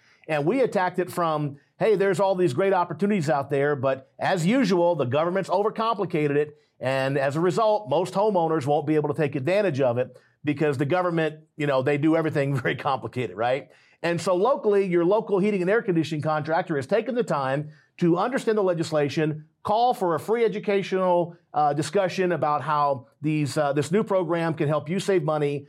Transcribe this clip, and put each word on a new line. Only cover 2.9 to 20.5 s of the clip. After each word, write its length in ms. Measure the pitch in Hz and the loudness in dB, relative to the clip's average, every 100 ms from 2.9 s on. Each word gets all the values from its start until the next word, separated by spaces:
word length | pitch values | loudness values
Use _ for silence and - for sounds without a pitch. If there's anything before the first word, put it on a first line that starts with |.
| 156 202 214 147 | -2 0 0 0
out 220 | 143 135 | -2 0
there, 240 | 139 143 | 0 0
but 380 | 143 135 135 - - | 0 0 -2 -6 -6
as 260 | 139 180 165 | -2 0 2
usual, 480 | 262 208 185 170 | 2 2 2 2
the 100 | 170 | 2
government's 460 | 123 139 170 190 180 | 0 0 0 -2 0
overcomplicated 840 | 180 208 220 226 214 180 165 147 143 | 0 0 -2 -2 -2 -2 0 0 0
it, 200 | 151 - _ - | -2 -6 _ -8
and 400 | 127 135 135 139 | -2 0 0 0
as 160 | 135 | 0
a 60 | 143 | 0
result, 480 | 180 165 220 214 131 | 0 2 2 2 0
most 260 | 147 180 | 0 0
homeowners 520 | 196 214 185 160 160 131 | 0 0 2 0 0 0
won't 200 | 147 147 | 0 0
be 80 | |
able 140 | 151 147 | 0 0
to 120 | 147 | 0
take 140 | 151 | -2
advantage 460 | 151 131 196 196 135 | -2 0 0 0 2
of 180 | 131 120 | 0 0
it 180 | 127 - _ _ | -4 -8 _ _
because 340 | 147 143 151 139 | -4 0 0 0
the 80 | 143 | 0
government, 540 | 180 180 165 156 156 - - | 0 0 0 -2 -4 -14 -6
you 100 | 147 | 0
know, 160 | 135 | 0
they 160 | 127 147 | 2 2
do 160 | 156 | 2
everything 400 | 160 160 151 139 139 | 2 0 0 0 -2
<laughs> 60 | |
very 140 | 165 147 | -2 -4
complicated, 600 | 147 131 110 123 110 92 | -4 -4 -4 -8 -6 -2
right?" 320 | 120 135 - _ _ _ | -2 -2 -6 _ _ _
And 180 | 165 175 | -4 -2
so 160 | 202 180 | 0 2
locally, 480 | 226 285 214 202 | 2 2 2 2
your 200 | 196 175 | 2 2
local 360 | 170 214 220 190 | 2 2 2 0
heating 220 | 208 208 | 2 0
and 80 | 175 | 2
air 120 | 226 | 0
conditioning 400 | 226 165 156 156 | 2 0 0 -2
contractor 540 | 156 156 151 165 175 147 | -2 -2 0 -2 0 -4
has 100 | 127 | 0
taken 300 | 208 226 240 | -2 0 -2
the 80 | |
time 460 | 175 151 131 139 151 - _ - | -2 -2 -2 -2 -4 -12 _ -2
to 220 | 175 170 | 2 2
understand 400 | 226 262 - 214 | 0 -2 0 2
the 40 | |
legislation, 840 | 190 160 160 156 143 160 156 151 - _ | 2 0 0 0 0 0 -2 -2 -10 _
call 320 | - 214 247 | -2 2 2
for 200 | - 180 | 2 0
a 60 | 156 | 0
free 240 | - 233 | 0 2
educational, 880 | 226 | 2